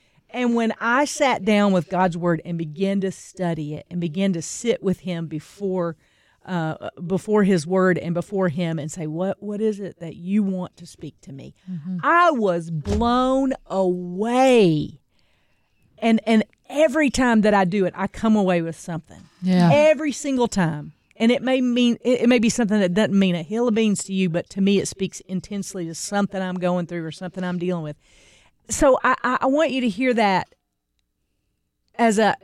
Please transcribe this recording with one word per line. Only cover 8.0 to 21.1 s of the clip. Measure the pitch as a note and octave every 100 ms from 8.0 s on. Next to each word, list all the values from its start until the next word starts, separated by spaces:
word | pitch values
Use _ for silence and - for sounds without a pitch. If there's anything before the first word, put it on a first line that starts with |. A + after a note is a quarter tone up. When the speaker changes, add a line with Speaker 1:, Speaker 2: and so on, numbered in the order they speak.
| E3+
Speaker 1:
before | E3+ - G3 F#3
Him | C#3+ E3+ E3
and | D3
say, | F#3 D#3
"What, | D#3+ F#3+ -
what | G#3 G#3
is | A3 G3+
it | F#3+ -
that | E3 -
you | F3+ G#3
want | G3 F#3 F3+ -
to | F3
speak | - D#3 -
to | -
me?" | C3+ C3 - F#3
Speaker 2:
Mm-hmm. | F3 D#3+ F3+
Speaker 1:
I | B3+ E4+ F4
was | C4+ G3+ F3 E3
blown | D#3+ - G#3+ A#3 B3 B3+ C4 C4+ C4 -
away. | F#3+ F#3 F3+ F3+ F3+ A3+ B3+ C4 B3 F#3 D3+ - - _ _ _ _ _ _ _ _ _ -
And, | A3+ A3 -
and | A3 - _ -
every | C#4+ D#4 C#4+ D4
time | - B3+ A3+
that | G#3
I | G#3
do | F3+ G3+ F3+
it, | -
I | G3
come | - A3+ G#3+
away | F#3 F3
with | E3 D#3+
something. | - E3+ - - - -
Speaker 2:
Yeah. | F3+ F3+ F3
Speaker 1:
Every | C#4+ D4+ C#4+ D#4
single | - C#4+ C4 A#3+
time. | G3+ E3 D3 D3+ - _